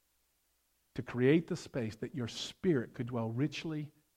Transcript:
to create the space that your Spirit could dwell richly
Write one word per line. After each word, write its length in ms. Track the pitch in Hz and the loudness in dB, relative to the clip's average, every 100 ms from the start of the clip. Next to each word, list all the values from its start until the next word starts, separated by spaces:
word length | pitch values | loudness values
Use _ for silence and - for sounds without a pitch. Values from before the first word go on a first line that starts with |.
| _ _ _ _ _ _ _ _ _ | _ _ _ _ _ _ _ _ _
to 80 | - | -8
create 440 | - 123 127 165 - | -4 4 6 6 2
the 80 | 175 | -6
space 400 | - 139 110 - | -6 -4 -4 -4
that 180 | - | -8
your 140 | 147 117 | -6 -6
Spirit 680 | - - - 185 139 107 | -6 -10 0 4 4 2
could 120 | - 120 | -4 -4
dwell 240 | 123 113 | -2 -2
richly 580 | 117 151 - 165 151 147 _ _ | 0 -2 -2 -6 -6 -8 _ _